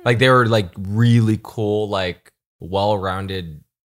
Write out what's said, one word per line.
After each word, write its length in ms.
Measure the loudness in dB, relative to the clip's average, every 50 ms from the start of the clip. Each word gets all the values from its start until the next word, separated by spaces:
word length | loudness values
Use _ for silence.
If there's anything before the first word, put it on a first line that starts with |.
| 0
Like, 140 | 0 2 4
they 80 | 4 4
were, 180 | 4 4 4
like, 220 | 2 2 0 -2 -4 -8
really 640 | -12 -10 -4 -2 2 4 4 4 4 4 2 0 -2 -4
cool, 460 | -10 -10 -6 -4 -2 -2 -2 -2 -2
like, 420 | -4 -4 -4 -4 -6 -10 _ _ _ _ _ _ _ _
well-rounded 1040 | -10 -6 -2 0 0 0 0 0 -2 -4 -6 -6 -6 -8 -8 -8 -10 -12 -14 -18 -20 _ _ _ _